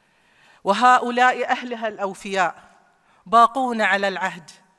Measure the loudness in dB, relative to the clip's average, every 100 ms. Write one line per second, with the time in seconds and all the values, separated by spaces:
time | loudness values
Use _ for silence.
0 | _ _ _ _ _ _ -4 2 4 4
1 | 2 0 2 0 -2 -4 -4 -8 -8 -6
2 | -8 -8 -6 -2 -2 -4 -16 _ _ _
3 | _ _ 0 4 4 2 -4 -2 0 0
4 | -2 -4 -6 -8 -16 -20 _